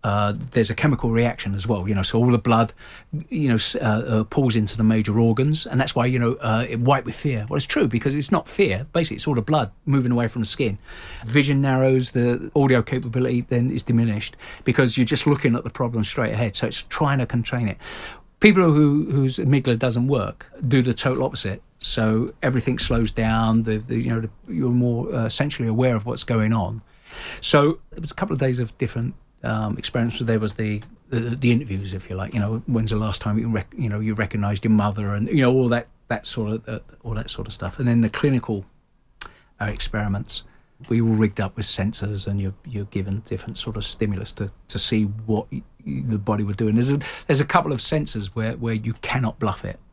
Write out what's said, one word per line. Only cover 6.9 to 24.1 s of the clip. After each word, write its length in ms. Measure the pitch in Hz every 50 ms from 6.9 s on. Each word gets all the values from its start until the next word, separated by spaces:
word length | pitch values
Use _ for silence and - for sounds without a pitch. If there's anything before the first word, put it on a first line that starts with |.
| 143 135 -
with 120 | - -
fear. 300 | - - 147 131 107 107 113
Well, 80 | -
it's 100 | 139 -
true, 220 | - - 294 254 123
because 260 | 113 117 - 143 135
it's 160 | 151 139 -
not 180 | 202 165 - -
fear. 380 | - - 202 165 98 95 131 - -
Basically, 240 | 165 170 160 -
it's 100 | - -
all 80 | - 139
the 80 | 120 107
blood 280 | - 156 151 123 95 - - _
moving 260 | - 139 139 123 123 123
away 160 | 120 120 110
from 140 | - 123 110
the 40 |
skin. 320 | - - - 143 110 98 - - - - - - - - - -
Vision 360 | 113 117 147 139 139 143 139
narrows, 500 | 139 139 131 131 131 131 131 131 127 - -
the 380 | 127 120 120 120 - - 110 -
audio 260 | - 139 135 127 120 110
capability 580 | - - 131 - 123 113 123 127 127 127 120 120
then 280 | - 123 120 120 127
is 120 | 127 127 -
diminished, 540 | - 117 117 117 113 104 107 - - - - - - - - -
because 320 | - 127 - 131 123 113 -
you're 60 | 127
just 200 | 113 151 139 -
looking 300 | 151 143 131 - 135 117
at 80 | 120 -
the 60 | 113
problem 340 | - - 127 117 117 117 107
straight 280 | - - - 117 110 110
ahead, 220 | 110 123 110 98
so 120 | - -
it's 160 | 117 - - -
trying 340 | - - - 160 143 139 135
to 80 | 123
contain 400 | - - 123 117 - - 123 120
it. 120 | 107 - - - - - - - - - - - - _ _
People 320 | - 214 196 185 180 170 147
who, 380 | 151 151 147 143 147 156 -
whose 280 | 143 139 135 131 131 -
amygdala 380 | - 131 139 139 131 131 120 113
doesn't 260 | 131 127 110 120 123
work 400 | 135 139 123 95 98 - - - - - - 180 127
do 120 | 120 131
the 140 | 120 127 117
total 300 | - - 135 127 131 131
opposite. 360 | 131 - - - 104 90 - - _ _ _
So 520 | - - - - 110 110 110 110 120 - - _ -
everything 340 | 127 127 127 117 - 127 -
slows 320 | - - 127 117 113 107
down. 540 | - - 113 113 110 113 113 113 113 113 113
The, 140 | 113 110 107
the, 180 | 110 123 - 113
you 120 | 120 -